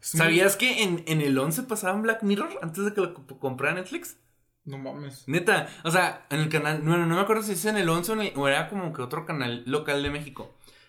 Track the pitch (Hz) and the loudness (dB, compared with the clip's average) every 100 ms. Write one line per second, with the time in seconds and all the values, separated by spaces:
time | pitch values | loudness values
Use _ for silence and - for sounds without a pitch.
0 | - 160 165 165 190 196 254 247 208 170 | -4 2 4 6 4 4 0 2 0 0
1 | 165 156 143 131 139 160 254 208 185 202 | 0 0 2 2 2 -2 -4 -4 -2 0
2 | 220 226 208 202 330 392 165 160 208 202 | 0 0 2 0 0 -6 -8 -4 -2 0
3 | 180 - - 135 135 123 139 175 180 339 | -2 -2 -18 -8 -6 -2 -2 -2 -6 -10
4 | - - _ _ _ _ - 139 135 143 | -10 -18 _ _ _ _ -14 -10 -10 -10
5 | 143 - - 165 175 185 - - 165 180 | -12 -12 -4 0 4 2 2 -6 0 4
6 | 170 - - 147 156 156 147 156 151 175 | 2 0 -4 -2 2 2 0 0 2 2
7 | 165 165 202 220 208 180 214 214 170 165 | 4 2 4 2 0 -2 0 2 2 2
8 | 175 220 202 139 139 143 160 202 175 - | 0 -2 -2 0 2 2 0 -4 -6 -6
9 | 123 151 156 156 123 117 120 147 151 143 | -6 -6 -6 -4 -4 -4 -2 -2 0 -2
10 | 143 147 147 - - - - - | -2 -4 -8 -14 -16 -18 -20 -20